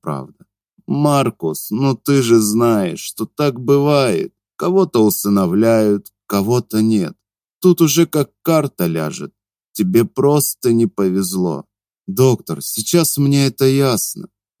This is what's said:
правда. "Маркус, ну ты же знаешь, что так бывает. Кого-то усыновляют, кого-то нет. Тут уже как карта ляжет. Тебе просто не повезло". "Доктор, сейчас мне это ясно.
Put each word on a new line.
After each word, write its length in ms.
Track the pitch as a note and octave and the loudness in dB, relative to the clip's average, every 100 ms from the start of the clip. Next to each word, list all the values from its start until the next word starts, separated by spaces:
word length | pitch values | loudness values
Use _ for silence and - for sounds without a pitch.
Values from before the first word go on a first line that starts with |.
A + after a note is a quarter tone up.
правда. 440 | - C#2 C2 - _ _ _ _ - | -10 -10 -12 -20 _ _ _ _ -6
"Маркус, 840 | C#3 D3 C#3+ B2+ - D#2+ D#2 - | -2 2 2 0 -4 -6 -8 -6
ну 260 | G#2+ C#3 B2+ | -2 -2 -2
ты 260 | - C#3 | 0 0
же 180 | A#2 A2+ | 4 2
знаешь, 600 | G#2+ G#2+ A#2 A2 F#2 E2 | 2 0 2 0 -2 -6
что 240 | - - | -12 -10
так 360 | A2 - D3 C3 | -10 -4 -4 -2
бывает. 720 | B2+ C#3+ C#3+ D3 B2+ E2+ - - _ - | 0 2 2 2 0 -2 -6 -12 _ -8
Кого-то 480 | E3 F#3+ F#3 A#2+ | -2 0 2 2
усыновляют, 1080 | G#2+ - G2+ G2+ F#2 F#2+ A2+ A2+ G#2+ G2+ - _ - | 2 0 0 0 2 2 2 2 2 0 -4 _ -6
кого-то 560 | G2+ G2 B2 - G#2+ | -2 0 -2 0 0
нет. 320 | A2 G#2+ E2+ - _ _ _ _ | 2 0 -2 -8 _ _ _ _
Тут 200 | F3+ E3+ | 2 4
уже 260 | E3 D#3 E3 | 2 2 0
как 240 | D#3 C#3 _ | 0 -4 _
карта 440 | - D#3+ D3+ - - | -2 0 0 -4 -4
ляжет. 460 | E2 D#2 F2+ C#2+ _ _ _ _ | -2 -6 -8 -14 _ _ _ _
Тебе 320 | - F#2+ G#2 | -4 0 2
просто 680 | A#2+ - C#3 D3 C3+ - B2+ | 0 0 0 2 -2 -4 -2
не 140 | A#2 A2+ | 0 0
повезло". 800 | - F#2+ F#2 F#2 F#2+ F2+ C#2+ - _ _ _ - | 0 -2 -2 -2 -4 -4 -6 -10 _ _ _ -6
"Доктор, 540 | F#2+ C3 A#2 - D#2+ | 0 2 2 -4 -10
сейчас 560 | - - G#2+ F3 D#3+ - | -8 -8 -2 0 0 0
мне 300 | C#3 C#3+ C#3 | 0 2 0
это 180 | - | 0
ясно. 640 | C3 C3+ C3+ A2 - - - _ _ - | 0 2 0 -2 -4 -10 -16 _ _ -4